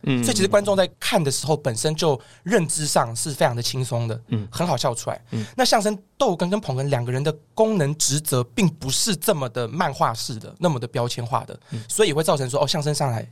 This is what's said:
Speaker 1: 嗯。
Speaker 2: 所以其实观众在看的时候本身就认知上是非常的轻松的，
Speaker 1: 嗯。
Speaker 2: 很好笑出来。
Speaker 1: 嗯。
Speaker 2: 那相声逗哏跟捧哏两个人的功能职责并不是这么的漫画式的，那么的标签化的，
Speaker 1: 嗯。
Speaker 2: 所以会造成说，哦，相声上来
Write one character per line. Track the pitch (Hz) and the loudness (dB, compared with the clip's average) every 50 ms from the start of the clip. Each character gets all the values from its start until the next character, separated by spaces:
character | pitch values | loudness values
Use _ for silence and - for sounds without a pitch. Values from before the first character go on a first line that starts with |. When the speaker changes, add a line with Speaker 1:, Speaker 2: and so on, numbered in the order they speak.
| - | -2
Speaker 1:
嗯。 | - 135 123 | 0 0 0
Speaker 2:
所 | 120 233 | 2 0
以 | 240 | 2
其 | 208 | 2
实 | 185 202 | 2 4
观 | 208 202 202 | 4 4 4
众 | 208 202 | 4 2
在 | 190 180 - - - | 2 2 0 0 -6
看 | - - - 202 160 | -4 0 2 2 2
的 | 139 | 2
时 | 127 - - 131 | 0 -2 0 0
候 | 151 | 0
本 | 151 - 139 113 | 0 0 -2 -2
身 | 110 - 156 156 | 0 -2 -2 0
就 | 156 175 160 139 123 - - - - - | 0 2 2 2 0 -2 -10 -20 -12 -4
认 | 170 220 214 165 151 | 0 2 2 2 2
知 | - - 151 | -2 -2 -2
上 | 139 - 180 139 117 117 | 0 2 2 2 0 -2
是 | 117 - 160 | -6 -6 -6
非 | 139 - 170 | -2 0 2
常 | 143 117 | 2 2
的 | 117 | 0
轻 | 113 - - 131 127 | -4 -2 -2 -2 -4
松 | 120 131 117 117 113 | -2 -2 -2 -2 -2
的， | 110 113 - - | -4 -6 -6 -4
Speaker 1:
嗯。 | - 110 104 101 | -4 -4 -4 -4
Speaker 2:
很 | - - 165 175 | -4 -2 0 0
好 | 147 | 0
笑 | 123 - 139 117 | 0 0 -2 -2
出 | - - - | -2 -4 -6
来。 | - - - - | -8 -8 -8 -6
Speaker 1:
嗯。 | - 117 214 - - | -6 -6 -6 -6 -2
Speaker 2:
那 | - 254 | 0 2
相 | 247 - 233 | 4 4 4
声 | 196 214 214 196 - _ _ - | 4 2 -2 -2 -8 _ _ 0
逗 | 285 240 175 | 2 2 2
哏 | - 175 175 | 2 0 0
跟 | 196 214 | 0 -2
捧 | - - 131 | -2 -2 -4
哏 | 127 139 143 | -2 0 0
两 | 139 123 120 | 0 0 0
个 | 120 | 0
人 | 123 131 147 | -2 -2 0
的 | 160 151 156 _ _ - | -2 -4 -4 _ _ 0
功 | - 220 220 220 190 | 0 2 2 4 2
能 | 147 139 151 156 | 2 2 0 0
职 | - - 135 151 | 0 0 0 0
责 | 156 - 139 127 120 | -2 0 0 0 0
并 | - - - 196 165 | -2 0 2 2 2
不 | - - - 131 | 2 0 -6 -4
是 | 131 - - 226 196 | -2 0 0 0 0
这 | - - - 202 | -2 0 0 0
么 | 151 131 123 | 0 0 -6
的 | 117 127 120 107 | -4 -4 -6 -4
漫 | - 160 190 156 135 | -2 -2 -2 -2 0
画 | - 160 135 113 | 0 0 0 0
式 | 113 - - 131 | -2 -6 -8 -8
的， | 110 113 - - - | -10 -10 -14 -10 -2
那 | 160 175 | 0 0
么 | 147 120 | 0 0
的 | 123 | -4
标 | 120 - 131 120 120 | -4 -2 -2 -2 -2
签 | - - 117 | -2 -4 -6
化 | 120 131 117 - | -2 -2 -2 -4
的， | - - - _ - | -4 -16 -16 _ -12
Speaker 1:
嗯。 | - 113 110 - | -10 -10 -8 -4
Speaker 2:
所 | - - 220 | 2 2 2
以 | 190 | 4
会 | 139 147 | 4 2
造 | 165 - 175 | 2 2 2
成 | 139 135 123 | 2 0 -2
说， | 123 143 | 0 0
哦， | 147 135 | 2 2
相 | - 165 143 | 0 0 0
声 | 151 147 | 0 0
上 | - 151 131 | 0 0 -2
来 | 117 113 113 117 | -2 -4 -6 -8